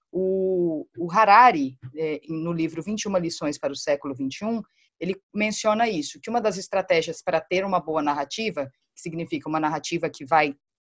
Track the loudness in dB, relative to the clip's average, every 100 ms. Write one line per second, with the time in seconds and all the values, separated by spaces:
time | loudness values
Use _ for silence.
0 | _ -2 0 0 0 2 0 -2 -8 -8
1 | 0 4 8 10 8 6 -2 -6 -14 -6
2 | -4 -4 -6 -6 -4 -2 -4 -4 -6 -6
3 | -2 -2 -2 -4 -6 -4 -6 -4 -2 -2
4 | -2 -6 -6 -6 -4 -4 -6 _ _ -10
5 | -6 -6 _ -2 -2 0 0 2 2 0
6 | -6 -10 -4 0 0 -2 -4 -2 2 2
7 | 2 -6 -2 -2 0 -2 0 0 0 -2
8 | 0 -2 -4 -4 -4 -4 -8 _ _ -14
9 | -10 -8 -6 -6 -4 -2 -2 -2 -4 -4
10 | -4 -6 2 2 2 -2 _ _